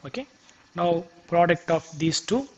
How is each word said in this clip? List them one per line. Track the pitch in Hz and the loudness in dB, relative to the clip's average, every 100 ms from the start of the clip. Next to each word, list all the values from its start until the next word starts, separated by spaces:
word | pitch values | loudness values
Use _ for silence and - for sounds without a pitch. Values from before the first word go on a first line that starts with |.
| 139 | -10
Okay, | 240 277 _ _ _ _ 175 | -12 -12 _ _ _ _ -2
now | 175 170 175 - - | 0 0 -4 -20 -2
product | 170 175 170 - | 2 4 2 0
of | 165 - 147 | -4 -4 -2
these | 160 156 | -2 -2
two | - 233 277 | -2 -4 -4